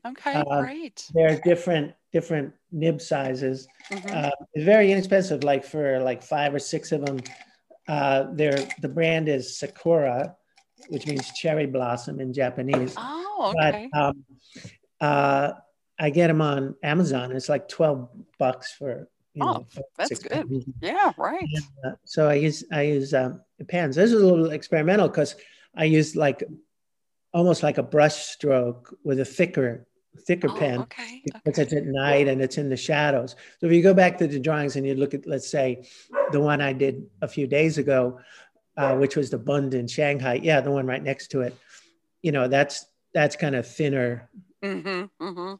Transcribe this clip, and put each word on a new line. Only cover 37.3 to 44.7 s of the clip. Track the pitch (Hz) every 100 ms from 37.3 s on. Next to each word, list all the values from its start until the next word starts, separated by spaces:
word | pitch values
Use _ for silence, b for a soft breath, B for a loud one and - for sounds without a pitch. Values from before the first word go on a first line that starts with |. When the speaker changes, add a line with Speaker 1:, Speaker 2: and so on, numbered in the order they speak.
| - 131
Speaker 2:
days | 143 160 156
ago, | 135 131 123 127 B B B _ _ -
uh, | 139 131
which | 135 156
was | 127
the | 131
Bund | 123 143 135
in | 127 120
Shanghai. | - 147 143 127 123
Yeah, | 160 147
the | 135
one | 143 131
right | 131
next | 147 139 -
to | 139
it. | 123 - b b b b _ _
You | 170
know, | 143 127
that's, | 139 143 - - _ _
that's | 170 151 -
kind | 151
of | 131 117
thinner, | - 147 135 123 120 - 202 _ _
Speaker 1:
Mm-hmm, | 196